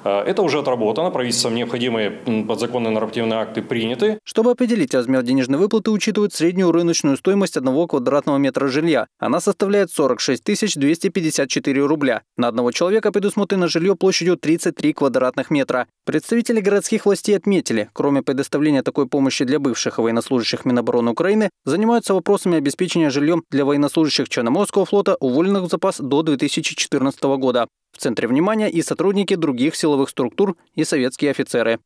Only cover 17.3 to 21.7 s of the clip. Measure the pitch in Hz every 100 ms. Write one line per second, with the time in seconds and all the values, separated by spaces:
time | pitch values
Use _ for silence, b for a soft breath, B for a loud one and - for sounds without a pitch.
17.3 | 196 202 190 - 113 104 - 143 139 135
18.3 | 131 135 143 151 139 127 135 135 147 135
19.3 | - 127 147 139 113 120 - 113 113 -
20.3 | 127 110 120 131 123 113 120 120 113 175
21.3 | 214 202 _ -